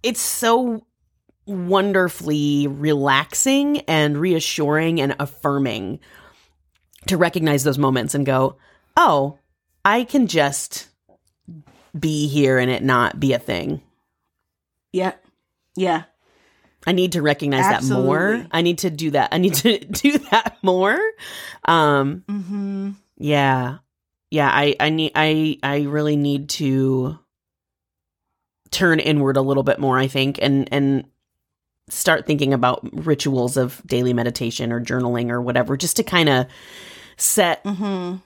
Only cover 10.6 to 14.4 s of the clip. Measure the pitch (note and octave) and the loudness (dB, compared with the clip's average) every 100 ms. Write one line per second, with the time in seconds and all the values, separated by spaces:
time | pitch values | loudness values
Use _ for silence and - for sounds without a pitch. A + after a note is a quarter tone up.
10.6 | - - - _ _ _ _ _ - E3 | -8 -12 -16 _ _ _ _ _ -20 -20
11.6 | - _ _ D#3 D#3+ D3+ D3 C#3+ C#3 C3 | -20 _ _ -6 -4 -2 0 2 4 4
12.6 | B2+ B2+ C3+ B2+ A#2+ - C#3 B2 - F#2 | 2 0 2 2 2 0 0 0 -2 -6
13.6 | - D3+ _ _ _ _ _ _ | -4 -8 _ _ _ _ _ _